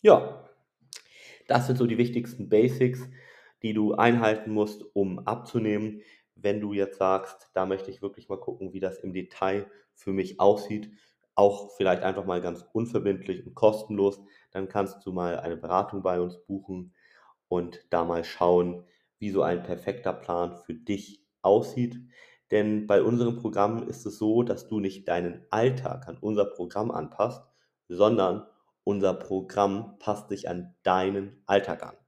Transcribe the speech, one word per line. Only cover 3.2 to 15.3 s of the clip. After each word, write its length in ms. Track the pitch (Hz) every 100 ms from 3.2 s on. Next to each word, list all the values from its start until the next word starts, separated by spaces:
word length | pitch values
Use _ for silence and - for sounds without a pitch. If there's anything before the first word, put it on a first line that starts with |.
| - - - _
die 120 | 113
du 200 | 107 107
einhalten 580 | - 117 120 110 110 110
musst, 320 | 107 104 - -
um 260 | 101 98 90 -
abzunehmen. 760 | 110 - 117 107 104 107 107 - _ _ _
Wenn 260 | 101 107
du 120 | 104
jetzt 240 | 101 98 -
sagst, 520 | 95 95 95 - _
"Da 120 | 92 95
möchte 260 | 95 95
ich 100 | 95
wirklich 280 | 98 - -
mal 100 | 95
gucken, 340 | - - 95
wie 60 | 92
das 180 | 92 92
im 140 | 98
Detail 540 | 92 92 - 95 101 98 - _
für 200 | _ -
mich 260 | 95 95 -
aussieht", 500 | 98 104 - 107 107 - _ _ _ -
auch 360 | 101 101 - -
vielleicht 260 | 95 90
einfach 220 | 95 95 92
mal 160 | 90
ganz 240 | 87 87 -
unverbindlich 720 | 110 117 113 92 95 - 92 -
und 80 |
kostenlos, 680 | - 107 107 - 104 98 98 - _ _
dann 160 | 95 95
kannst 380 | 101 98 - 98
du 60 |
mal 280 | 90 87